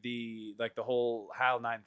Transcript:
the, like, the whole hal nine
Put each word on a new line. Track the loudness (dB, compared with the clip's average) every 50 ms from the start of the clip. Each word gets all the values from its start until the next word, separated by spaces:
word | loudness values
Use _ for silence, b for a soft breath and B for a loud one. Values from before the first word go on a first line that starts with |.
the, | -6 -4 -4 -4 -4 -6 -8 -8 -10 -8 -6 -4
like, | -4 -4 -2
the | -4 -2
whole | 2 2 4 4 4 2 0 -4 -6 -2
hal | 2 4 4 4 2
nine | 0 -2 -4 -4 -2